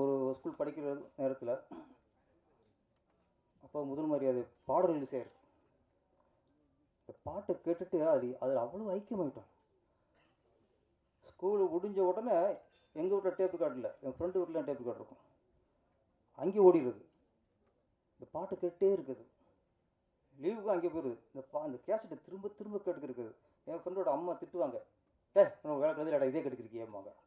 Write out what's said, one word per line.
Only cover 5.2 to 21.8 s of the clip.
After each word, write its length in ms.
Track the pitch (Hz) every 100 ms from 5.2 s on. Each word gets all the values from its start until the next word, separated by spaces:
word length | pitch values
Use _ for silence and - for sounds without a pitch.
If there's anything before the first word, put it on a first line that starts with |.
இருக்கு. 200 | 117 - _ _ _ _ _ _ _ _ _ _ _ _ _ _ _ _
இந்த 120 | - -
பாட்டை 320 | 143 175 202 180
கேட்டுட்டு 340 | - 170 180 175 156
அது, 200 | 139 123 127
அதுல 220 | 131 131
அவ்வளோ 260 | 120 190 220 190
ஐக்கியமாயிட்டோம். 520 | 202 214 151 117 101 _ _ _ _ _ _ _ _ _ _ _ _ _ _ _ _ _ -
ஸ்கூலு 340 | - 185 208 185
முடிஞ்ச 240 | 170 202 196 185
உடனே 260 | 196 240 180 190 - - _ _ -
எங்க 140 | 180
வீட்ல 180 | 196 190 180
டேப் 160 | 185
ரெக்கார்டு 240 | 175 156 127
இல்ல, 100 | 110 -
என் 120 | 135 127
ஃப்ரெண்டு 240 | 175 185
வீட்ல 220 | 165 160 143
டேப் 120 | 135
ரெக்கார்டு 200 | 123 113
இருக்கும், 240 | 110 - _ _ _ _ _ _ _ _ _ _ _ -
அங்கே 220 | 156 202 185
ஓடிடுறது. 360 | 170 123 107 - _ _ _ _ _ _ _ _ _ _
இந்த 120 | - -
பாட்டு 220 | 156 190 185
கேட்டே 260 | 175 175 196 196
இருக்குது. 280 | 135 127 - _ _ _ _ _ _ _ _ _ _ 135
லீவுக்கு 380 | 156 220 202
அங்கே 140 | 180 170
போயிடுது. 280 | 156 135 113 _
இந்த 100 | 135 131
பா-, 140 | 147 151
இந்த 100 | 127